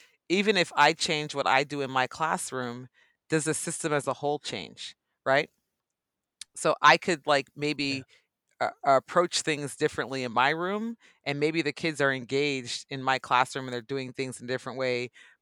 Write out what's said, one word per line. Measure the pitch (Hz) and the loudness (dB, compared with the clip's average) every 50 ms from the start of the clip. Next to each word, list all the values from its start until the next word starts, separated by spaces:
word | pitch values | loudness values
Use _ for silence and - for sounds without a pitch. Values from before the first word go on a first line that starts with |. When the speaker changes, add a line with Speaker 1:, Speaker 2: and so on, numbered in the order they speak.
| - _ _ _ _ _ | -20 _ _ _ _ _
Speaker 1:
even | 165 196 202 208 208 | 0 2 2 2 4
if | 185 170 - - | 2 2 0 4
I | 147 147 151 165 | 6 6 6 6
change | - - - 165 151 151 147 - | 2 -2 -2 -2 -2 -2 -4 -4
what | 139 135 | -2 2
I | 90 113 135 147 | 4 4 4 2
do | 135 147 143 | 0 -4 -4
in | 139 127 | -4 -2
my | 131 131 127 123 | 0 0 0 0
classroom, | - - 160 160 175 185 - - - 131 127 120 120 123 131 127 _ _ _ _ _ _ _ _ | -2 -4 -2 -2 -2 -4 -4 -6 -6 -6 -6 -6 -8 -10 -14 -16 _ _ _ _ _ _ _ _
does | 156 160 147 | 0 0 0
the | 156 151 | 0 -2
system | - - 175 165 - - 160 | -2 -4 -6 -8 -4 -2 0
as | 151 143 - 139 | 0 0 0 -2
a | 127 | -4
whole | - - 143 147 147 | -2 -2 -4 -4 -4
change, | - - - 107 80 55 - - - - - _ _ _ _ _ _ | -6 -8 -8 -8 -10 -12 -14 -14 -14 -14 -16 _ _ _ _ _ _
right? | 135 135 143 147 - _ _ _ _ _ _ _ _ _ _ _ _ _ _ _ _ _ _ - _ _ | 2 2 2 2 -2 _ _ _ _ _ _ _ _ _ _ _ _ _ _ _ _ _ _ -20 _ _
So | - - 165 147 - | -2 0 0 0 6
I | - 147 160 | 8 8 8
could, | 170 - - 175 147 _ | 8 4 -2 -2 -2 _
like, | 147 147 139 131 - _ 147 143 147 151 135 143 | 2 2 2 2 -2 _ -4 -4 -4 -2 -2 -2
Speaker 2:
Yeah. | 139 139 135 | -4 -4 -6
Speaker 1:
maybe | 131 _ _ _ _ _ _ _ _ _ _ _ | -8 _ _ _ _ _ _ _ _ _ _ _
a, | 123 - - _ - | -6 -6 -4 _ 2
approach | 143 139 131 - - - 180 180 175 - - | 4 4 4 4 2 2 2 2 2 0 -4
things | - 165 156 143 147 135 - | -2 -2 -4 -4 -4 -8 -4
differently | - 151 147 - - 135 110 135 135 127 | -2 -2 -2 0 -2 -6 -4 -4 -6 -6
in | 123 | -2
my | 110 120 127 139 | 2 2 2 2
room, | 156 160 175 180 202 214 220 233 233 _ _ - _ _ _ | 2 0 -2 -4 -4 -4 -6 -6 -10 _ _ -20 _ _ _
and | 143 143 143 | -6 -2 0
maybe | 143 156 160 165 | 0 0 0 0
the | 147 147 | -2 -2
kids | 143 - - 165 156 139 | -4 -2 -4 -4 0 2
are | 143 139 | 0 0
engaged | 131 131 123 107 131 135 147 147 139 131 120 120 - - - _ | 0 -2 -4 -2 0 0 0 0 -2 -4 -6 -6 -10 -10 -8 _
in | 143 135 | -10 -4
my | 131 131 131 127 | 0 0 0 0
classroom | - - 131 123 131 - - 139 131 | 0 0 2 2 2 2 -2 -8 -8
and | 127 123 | -6 -8
they're | 120 | -8
doing | 113 - 139 135 131 127 | -6 -6 -6 -6 -6 -8
things | 127 - 135 131 117 - | -6 -6 -6 -6 -6 -10
in | 123 | -6
a | 120 | -6
different | 127 127 - 131 120 127 | -6 -6 -6 -8 -6 -4
way, | 131 127 123 120 123 120 _ - - - _ _ | -2 -2 0 -2 -4 -6 _ -18 -20 -20 _ _